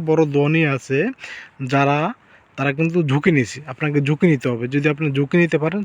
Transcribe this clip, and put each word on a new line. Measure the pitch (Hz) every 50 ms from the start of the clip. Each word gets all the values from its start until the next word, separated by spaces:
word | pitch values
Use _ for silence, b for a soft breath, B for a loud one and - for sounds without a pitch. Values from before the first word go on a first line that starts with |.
| 170
বড় | 156 160 160 160
ধনী | 151 139 143 143 147 156 160 160
আছে | 147 139 131 - - 131 139 170 240 269 B B B B B B B B - 139
যারা, | 127 139 139 139 139 143 147 156 185 247 b b b b b b _ _
তারা | - 135 143 139
কিন্তু | 143 160 165 165 180 165
ঝুঁকি | 143 131 147 - 196
নিয়েছে। | 170 143 123 - - 135 147 151
আপনাকে | 127 - 156 151 147 147
ঝুঁকি | 143 135 151 147 - 175
নিতে | 156 131 - 135
হবে। | 123 113 120 123
যদি | 131 143 143 151
আপনি | 151 143 160 151
ঝুঁকি | 135 139 143 135 - 175
নিতে | 170 165 - 156
পারেন, | 147 156 175 208